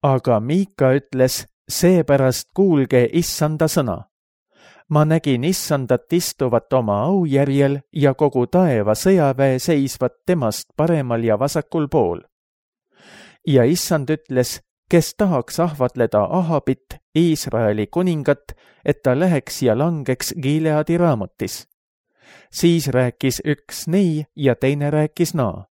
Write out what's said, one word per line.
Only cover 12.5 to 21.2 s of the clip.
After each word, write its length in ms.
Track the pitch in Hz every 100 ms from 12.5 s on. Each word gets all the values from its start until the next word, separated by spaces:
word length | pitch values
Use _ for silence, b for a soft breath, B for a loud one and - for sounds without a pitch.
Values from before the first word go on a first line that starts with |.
| _ _ _ _ B B B B B -
Ja 180 | 135
issand 460 | 120 175 - 160 135
ütles, 500 | 156 _ 127 123 - _ _ _
„Kes 240 | 175 156
tahaks 460 | - 202 143 117 -
ahvatleda 640 | 170 147 127 127 117 107 98
Ahabit, 680 | 180 165 156 - 131 _ - _ 156
Iisraeli 680 | 170 151 - 113 110 107 104
kuningat, 680 | 170 185 156 139 143 - b b b
et 180 | - 143
ta 160 | 131 127
läheks 440 | 185 156 - -
ja 160 | 127 110
langeks 560 | 160 165 131 127 - 180
Gileadi 560 | 135 151 160 151 151 170
Raamotis?“ 680 | 175 120